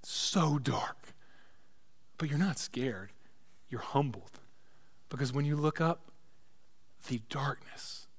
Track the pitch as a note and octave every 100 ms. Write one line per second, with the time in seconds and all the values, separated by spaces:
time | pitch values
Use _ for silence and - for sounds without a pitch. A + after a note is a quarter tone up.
0 | - - - G3+ D#3+ D3 C3 B2 - -
1 | - - - - - - - - - -
2 | - - D#3+ D3 F#3+ D3 - - C3 G2+
3 | G2 - - - - - - A#2 - C#3
4 | C#3+ G2+ - - - - - - - -
5 | - C3 C3+ C3 D3 D3 D3+ - E3 E3+
6 | - - - - - - - - - -
7 | - B2 A#2 C#3 C#3 C3+ - - - -
8 | -